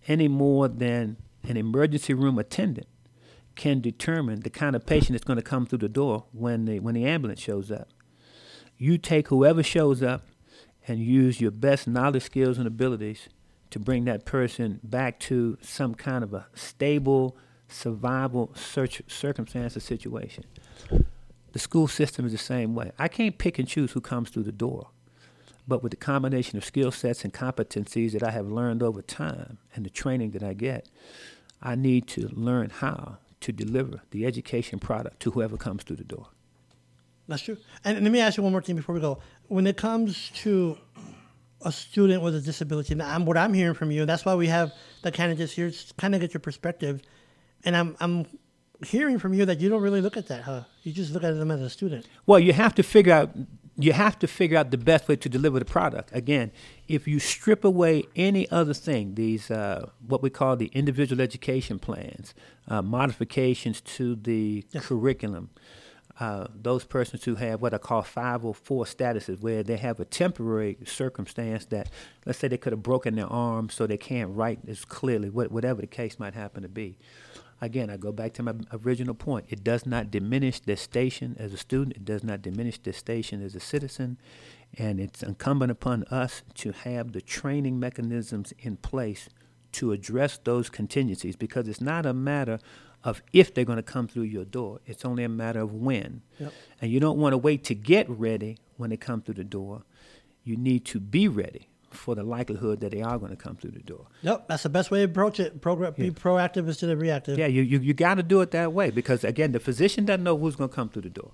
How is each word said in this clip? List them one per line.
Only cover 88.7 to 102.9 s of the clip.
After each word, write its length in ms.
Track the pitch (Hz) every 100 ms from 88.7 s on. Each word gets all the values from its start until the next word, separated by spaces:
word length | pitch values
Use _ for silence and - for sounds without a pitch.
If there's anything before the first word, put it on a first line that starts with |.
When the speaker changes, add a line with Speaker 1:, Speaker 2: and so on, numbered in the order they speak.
| 98
Speaker 1:
place 500 | - 131 117 101 - _ _ _ _
to 180 | - 120
address 460 | 101 98 117 139 -
those 280 | - 120 117
contingencies, 640 | - 104 - 131 92 90 -
because 320 | 110 - 110
it's 140 | 107
not 240 | 131 165 151
a 80 |
matter 460 | 127 135 143 127 110 - - - _
of 180 | 127 107 _
if 200 | 180 185
they're 120 | - 123
gonna 180 | 113
come 240 | 110 131 117
through 160 | 123
your 220 | 110 104 92
door. 340 | 127 113 104 -
It's 180 | 113
only 220 | 127 123 117
a 40 |
matter 300 | 113 113 113
of 140 | 110
when. 480 | 107 123 123 - 123 - _
Speaker 2:
Yep. 140 | 147 - - _
Speaker 1:
And 100 | 117
you 100 | 123
don't 160 | 151 147
wanna 200 | 147 131
wait 280 | 139 147 -
to 100 | 104
get 340 | 107 185 208
ready 480 | 113 113 110 107 110 _ -
when 120 | 120
they 80 | 110
come 240 | - 113
through 140 | 107 104
the 80 |
door. 400 | 98 98 98 104 - _ - - _ _ -
You 100 | 113
need 300 | 127 127 -
to 140 | 107
be 260 | 98 151 208
ready 400 | 107 90 - - _ _
for 220 | - -
the 80 | 110
likelihood 600 | 104 117 123 104 110 107
that 100 | 104